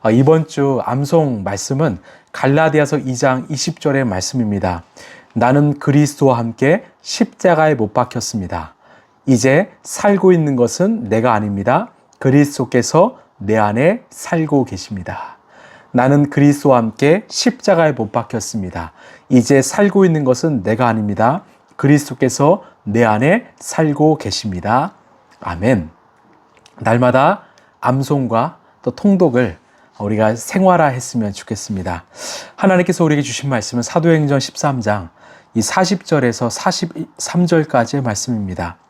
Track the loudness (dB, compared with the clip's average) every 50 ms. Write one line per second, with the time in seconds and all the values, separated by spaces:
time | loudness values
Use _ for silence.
0 | 2 2 4 4 6 6 4 4 2 -2 -2 -2 0 0 0 -2 -4 -4 -4 -4
1 | -2 0 2 2 2 0 -2 -4 -4 -6 -6 -6 -6 -6 -2 -2 0 -2 -2 -6
2 | -10 -20 -20 -20 _ _ -8 -2 0 2 2 4 2 2 2 2 0 0 -2 -4
3 | -4 -4 -4 0 0 0 0 0 -4 -6 -8 -6 -6 -6 -8 -4 -4 -2 0 0
4 | 0 -2 -4 -4 -6 -6 -4 -4 -2 -2 -2 -2 -2 -4 -4 -6 -10 _ _ -20
5 | -20 -20 -20 -20 _ _ _ 0 2 2 4 4 2 2 0 -2 -2 2 2 4
6 | 2 2 0 0 2 2 2 0 -2 -6 -4 0 2 2 2 0 -2 -14 _ _
7 | _ -12 -4 -4 -4 -4 -4 _ 0 2 2 4 2 2 2 0 -4 -2 -2 -4
8 | -4 -2 -6 -10 -8 -6 -8 -8 -8 -6 -8 -10 -10 -12 _ _ _ _ -20 _
9 | _ _ _ _ _ 0 2 2 4 2 2 2 0 -2 -8 _ _ -14 -8 -2
10 | 0 0 2 4 4 4 4 4 2 0 0 0 0 -2 0 -2 -2 -2 -2 -4
11 | -4 -2 -2 0 0 0 0 0 -2 -4 -4 -2 0 0 0 0 -2 -6 _ _
12 | _ _ _ _ 0 2 4 4 2 2 -2 -8 -6 -2 0 -2 0 2 2 2
13 | 2 2 0 -10 _ _ _ _ -4 -2 0 2 2 0 0 2 2 2 0 0
14 | -8 _ -20 -18 -8 -4 -2 -2 0 0 0 0 0 -2 -6 -12 -10 -10 -12 -10
15 | -10 -10 -12 -12 -14 -16 -18 _ _ _ _ -20 -20 -20 -20 -20 _ _ 0 2
16 | 4 4 4 4 2 2 2 4 4 4 4 2 2 4 4 4 2 -2 -2 0
17 | 2 2 2 2 0 _ -8 -2 -2 -2 -2 0 0 0 2 4 2 0 0 -2
18 | -6 -4 -4 -6 -6 -4 -8 -8 -8 -6 -8 -8 -8 -8 -10 -10 -12 -12 _ _
19 | -20 -20 -20 -20 _ _ 2 2 4 6 4 2 2 2 0 0 0 2 4 4
20 | 4 4 2 0 0 0 0 0 0 -2 -2 -2 0 -2 0 2 2 0 0 0
21 | -2 -4 0 0 2 2 0 -2 -6 _ _ _ _ _ _ -2 2 4 4 2
22 | 2 -4 -4 -2 -2 -2 0 2 2 2 2 0 -2 -20 _ _ _ -4 0 2
23 | 2 4 2 2 2 2 2 0 -2 -8 _ _ -16 -8 -2 -2 0 0 0 2
24 | 2 2 2 0 -4 -6 -6 -6 -6 -6 -8 -6 -2 0 0 0 0 -2 -8 _
25 | _ _ _ _ _ _ _ _ -12 -12 -8 -2 0 2 2 2 -2 -6 _ _
26 | _ _ _ _ _ _ _ _ _ _ _ _ _ _ _ -6 -2 0 2 2
27 | 2 2 4 4 4 2 0 -2 -8 _ _ _ _ _ _ _ -4 -2 -2 -2
28 | -2 -2 -2 -2 -2 -2 -2 -2 -2 -2 -8 _ _ _ _ _ -8 -8 -8 0
29 | 2 2 4 4 2 2 2 0 0 0 -4 -12 _ _ _ _ _ _ _ -8
30 | -6 -4 0 2 2 0 0 -2 -8 -6 -2 2 2 4 4 4 2 0 0 -4
31 | -10 -6 -6 -4 -4 -4 -8 -10 -10 -10 -10 -10 -8 -8 -8 -6 -6 -8 -8 -10
32 | -12 _ _ -16 -14 -12 -12 -14 -16 -18 -8 0 2 2 4 2 2 0 0 0
33 | 2 2 2 0 0 -4 -8 -8 -4 -4 -4 -4 -4 -4 -4 -4 -4 -2 -2 0
34 | 2 4 2 2 2 0 0 -2 -2 -6 _ -4 -4 -2 -2 -2 -2 -2 -2 -4
35 | -6 -12 _ _ -20 -20 -20 -20 _ _ _ -4 -4 0 0 0 0 0 -2 -4
36 | -2 -2 0 0 0 0 -2 -2 -4 -6 -6 -4 -4 -4 -2 -2 -6 -8 -8 -12
37 | -14 -14 _ -12 -12 -4 -2 0 0 2 2 0 0 2 0 0 0 0 -4 -4
38 | -4 -4 -4 -6 -6 -6 -4 -4 -4 -6 -6 -8 -8 -8 -10 _ _